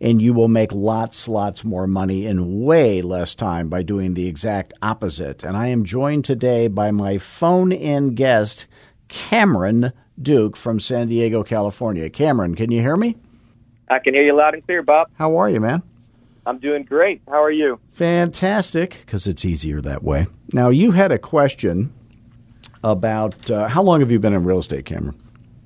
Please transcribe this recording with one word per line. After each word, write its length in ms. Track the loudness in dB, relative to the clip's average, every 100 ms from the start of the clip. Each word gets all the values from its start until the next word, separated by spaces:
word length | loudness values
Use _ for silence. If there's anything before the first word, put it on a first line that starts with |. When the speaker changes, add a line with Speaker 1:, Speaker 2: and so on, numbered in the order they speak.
Speaker 1:
and 220 | 0 2
you 100 | 4
will 160 | 4 4
make 240 | 4 2
lots, 560 | 0 -2 -2 -4 -8 -6
lots 340 | -4 -4 -6
more 240 | -6 -4 -2
money 380 | -2 -2 -4
in 400 | -2 -4 -2 -2
way 380 | 2 4 4 2
less 320 | -2 -4 -6
time 340 | -6 -6 -4 -4
by 140 | -4
doing 320 | -4 -4 -2
the 120 | -4 -4
exact 440 | -6 -4 -4 -6 -8
opposite. 640 | -6 -6 -6 -8 -10 -10
And 140 | -8 -4
I 80 | -2
am 180 | -2
joined 400 | -2 -2 -2 -2
today 440 | -2 -2 0 0 0
by 220 | 0 -2
my 280 | 0 -2 -4
phone-in 960 | -6 -2 2 2 2 0 -2 0 0
guest, 520 | 0 2 2 2 -4 -20 _ _ _ _
Cameron 840 | -16 -2 2 4 2 2 2 0 -4 _ -8
Duke 340 | 2 2 2 -2
from 240 | -4 -4
San 280 | -4 -4 -2
Diego, 340 | 0 0 0
California. 680 | -2 -2 -2 -4 -4 -4 -6
Cameron, 460 | -2 0 2 0
can 160 | -2 -2
you 100 | 0
hear 160 | 0 0
me? 220 | -2 -4 -12 _ _ _ _ _ -2
Speaker 2:
I 80 | 0
can 160 | 2
hear 80 | 2
you 100 | 4
loud 200 | 4 4
and 100 | 2
clear, 180 | -4 -2
Bob. 260 | 2 2 2 -2
Speaker 1:
How 180 | -2 2
are 140 | 2
you, 100 | 0
man? 220 | 0 -2 -6 _ _ _ _ _ -8
Speaker 2:
I'm 120 | -6
doing 240 | -2 -4
great. 360 | 0 2 2 0 -2
How 140 | 0
are 80 | 2
you? 260 | 2 0 -2 _
Speaker 1:
Fantastic, 1120 | -4 0 2 0 -2 -2 0 -2 -2 -4 -6 -8
'cause 200 | -6 -4
it's 180 | -4
easier 380 | -4 -4 -4 -6
that 200 | -6 -6
way. 260 | -2 0 -2 -4 -6
Now, 160 | 2 4
you 220 | 4 4
had 200 | 4 2
a 60 | 0
question 760 | 0 2 2 0 -2 -2 -4 -8 -20 -20 -20 -20 -20 -20 -20 -6
about, 680 | -2 0 0 -2 -4 -6 -4
uh, 160 | -2 0
how 160 | 2
long 160 | 4 4
have 140 | 4
you 60 | 2
been 120 | 2
in 120 | 2
real 140 | 2 0
estate, 240 | -2 -8
Cameron? 320 | -8 -8 -8 -10 -18 -20 -20 -20